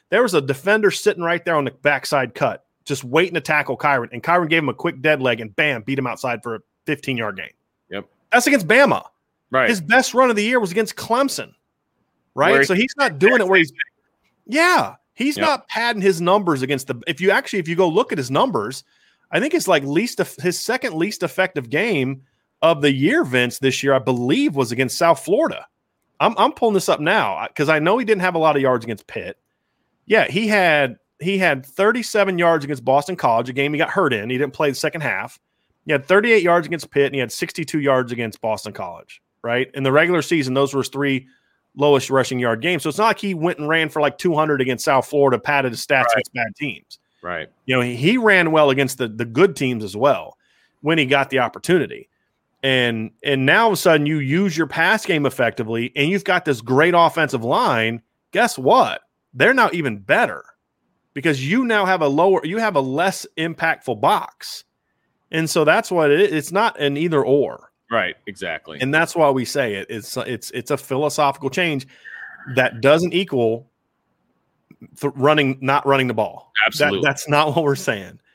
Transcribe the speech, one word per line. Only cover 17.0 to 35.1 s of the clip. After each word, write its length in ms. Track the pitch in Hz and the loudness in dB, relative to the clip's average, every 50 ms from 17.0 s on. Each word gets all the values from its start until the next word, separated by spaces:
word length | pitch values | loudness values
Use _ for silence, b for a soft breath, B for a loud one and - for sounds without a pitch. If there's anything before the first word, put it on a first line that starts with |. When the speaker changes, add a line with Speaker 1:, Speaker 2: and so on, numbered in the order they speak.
| - 170 | -6 -8
Speaker 1:
if 120 | 165 - | -6 -2
you 120 | 180 190 196 | 0 2 2
actually, 260 | 247 277 - - 202 | 2 0 -2 -4 -4
if 80 | 160 | -4
you 80 | 156 170 | -2 0
go 140 | 165 190 170 | 0 0 2
look 240 | 156 196 254 - 233 | 2 0 0 0 -2
at 60 | 165 | -6
his 120 | 131 123 | -4 -2
numbers, 540 | 131 190 233 269 190 120 101 113 135 - - _ _ _ _ _ _ _ _ _ 165 | 0 0 0 0 0 -2 -4 -6 -8 -12 -16 _ _ _ _ _ _ _ _ _ -2
I 80 | 170 | -2
think 120 | 226 302 330 | 0 0 0
it's, 140 | 330 - | 0 2
like, 160 | - 185 151 139 | 2 2 2 0
least 380 | 139 143 170 220 240 - - | 0 -2 -2 -2 -2 -2 -4
eff-, 160 | 180 - - | -4 -4 -6
his 240 | - 131 180 175 - | -6 -4 -4 -4 -4
second 340 | - - 233 254 - 247 165 | -4 -4 -4 -4 -4 -6 -4
least 300 | 160 170 - - - 180 | -4 -4 -4 -4 -4 -6
effective 460 | 160 - - 185 185 - 147 127 117 | -4 -2 -2 -2 -2 -4 -6 -8 -4
game 520 | 120 151 202 240 208 147 127 131 139 135 - _ _ _ _ _ _ _ - | -2 -2 0 0 0 0 -2 -2 -4 -8 -12 _ _ _ _ _ _ _ 0
of 200 | 160 165 147 143 | 2 2 2 2
the 100 | 147 139 | 2 2
year, 320 | 131 135 165 269 330 220 | 2 2 2 2 0 0
Vince, 340 | 143 123 127 123 123 117 - | 0 0 0 0 0 -2 -2
this 240 | - 135 127 - - | -2 -2 -2 0 0
year, 100 | 139 135 | 0 0
I 40 | 131 | 2
believe, 560 | 117 131 131 120 120 123 160 254 285 302 156 | 0 -2 -2 -2 0 0 0 0 0 0 0
was 160 | 139 131 113 | -2 -2 -2
against 260 | 120 117 135 120 - | -2 -2 -2 -2 -2
South 280 | - 170 165 160 - - | 2 2 2 2 2 0
Florida. 420 | - 185 247 330 269 - - - - _ _ _ _ _ _ _ _ _ - | -2 0 0 0 0 -2 -6 -12 -18 _ _ _ _ _ _ _ _ _ -2
I'm, 160 | 147 202 - - | -2 0 2 2
I'm 140 | 208 277 311 | 0 0 0
pulling 200 | - 247 226 208 | 0 0 0 0
this 140 | 190 - - | 0 0 0
up 100 | 175 - | -2 0
now, 360 | 147 160 202 214 139 104 92 | 0 0 0 0 0 -2 -4
I, 140 | 76 110 - - | -6 -8 -8 -4
'cause 140 | - 147 143 | -2 0 2
I 100 | 156 156 | 2 2
know 200 | 151 175 202 254 | 2 2 2 2
he 80 | 254 | 2
didn't 160 | 208 220 190 180 | 0 0 0 0
have 120 | 185 175 | 0 0
a 40 | 165 | 2
lot 180 | 156 160 147 | 2 2 2
of 60 | 143 135 | 2 2
yards 220 | 131 127 117 110 | 2 2 0 -2
against 200 | 117 113 - - | -6 -10 -10 -12
Pitt. 300 | - - - 87 92 - - _ _ _ _ _ _ _ _ _ _ _ _ _ | -12 -12 -12 -10 -12 -14 -16 _ _ _ _ _ _ _ _ _ _ _ _ _
Yeah, 200 | - 208 220 147 | 0 2 2 2
he 200 | - - 190 226 208 | 2 0 -2 0 0
had, 480 | 214 208 185 170 156 147 139 123 110 - _ _ _ - | 2 2 4 4 4 2 2 0 -4 -8 _ _ _ -8
he 160 | 151 180 196 | -4 -2 0
had 300 | 190 190 170 143 131 131 | 0 2 0 0 -2 -4
thirty-seven 720 | - - - 196 214 233 247 220 - - 214 202 196 185 170 | -8 -4 0 2 2 2 0 -2 -2 0 0 0 2 0 2
yards 260 | 175 170 165 160 139 | 2 2 2 2 0
against 220 | 139 147 131 117 | -4 -8 -4 0
Boston 300 | 127 131 143 143 - 185 | 2 2 2 0 -2 -4
College, 340 | - - 131 113 113 123 127 | -2 0 0 0 0 -2 -2
a 20 | 123 | -4
game 220 | 131 139 147 151 | -2 -2 -2 -2
he 40 | 147 | -2
got 120 | 160 - | -2 -2
hurt 240 | - 196 185 147 123 | 0 0 0 0 0
in. 160 | 104 101 117 | -2 -2 -4
He 80 | 127 127 | -4 -2
didn't 160 | 143 135 131 | -4 -4 -2
play 160 | - 156 143 | -2 -2 -2
the 60 | 131 | -2
second 260 | - - 156 - 170 147 | -2 -4 -6 -6 -6 -6
half. 360 | 127 | -4